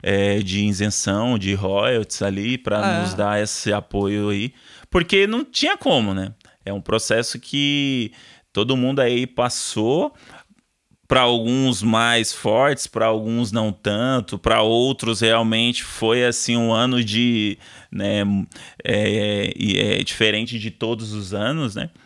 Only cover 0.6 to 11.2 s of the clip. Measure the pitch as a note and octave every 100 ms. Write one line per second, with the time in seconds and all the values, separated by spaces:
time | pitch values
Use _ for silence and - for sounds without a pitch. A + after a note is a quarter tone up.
0.6 | G#2 F#2+ G#2 - - G2+ A#2 A#2 F#2+ G2
1.6 | F#2+ G2 A#2 A#2+ G2+ - G2+ G2 G#2+ B2+
2.6 | - G#2 G3 E3+ B2+ F#2 G#2 G#2 G#2+ -
3.6 | - G#2 - G#2 G2 G#2 G#2 G2+ A#2 -
4.6 | - - - F3+ E3+ F#3+ G3+ A#3 D#4 -
5.6 | D4+ G4+ C#4 D3 G#2+ F#2+ F#2+ G#2+ - _
6.6 | - G2 - A2 - A2 - A#2 - C#3+
7.6 | C#3+ C#3+ C#3 C3 G#2+ - - - _ -
8.6 | A#2+ C3 B2 C#3 B2 B2 B2+ - A#2+ -
9.6 | - - A2 D3+ D4 - - - - _
10.6 | _ _ _ _ _ B2+